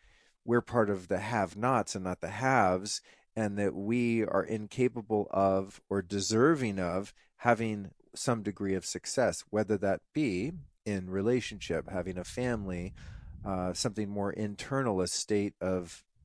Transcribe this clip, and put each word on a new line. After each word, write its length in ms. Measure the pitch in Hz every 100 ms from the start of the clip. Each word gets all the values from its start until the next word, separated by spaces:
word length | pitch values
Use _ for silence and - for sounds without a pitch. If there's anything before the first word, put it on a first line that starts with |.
| _ _ _ _
we're 160 | - 120
part 260 | - 120 104
of 200 | 95 90
the 100 | 90
have-nots 760 | 104 117 90 101 120 123 -
and 100 | 98
not 160 | 92 -
the 60 | 87
haves, 720 | 98 131 131 95 92 104 - - - _ 113
and 220 | 107 101
that 160 | 101
we 500 | 92 101 123 120 113
are 180 | 107 95
incapable 840 | 80 110 107 - 123 120 104 107 -
of 500 | 98 98 95 98 - _
or 140 | 98
deserving 760 | 87 101 95 110 147 151 117 98
of 360 | 87 92 104 - _ _
having 520 | 120 113 113 104 98 - _
some 280 | - - 117
degree 320 | 101 87 101
of 100 | 92
success, 600 | - 90 - - 110 82 -
whether 280 | 104 104 101
that 220 | 98 95 -
be 400 | 151 135 90 135 175 - _
in 240 | 107 98 92
relationship, 800 | 98 107 127 - 104 - 80 -
having 300 | 95 87 90
a 60 |
family, 680 | 87 - 123 113 95 87 92 - - - - - 101
uh, 260 | 92 90
something 380 | 87 120 104 101
more 200 | 101 98
internal, 680 | - 107 101 - 135 123 95
a 60 | 90
state 480 | - - 104 101 -
of, 440 | 92 92 87 - _ _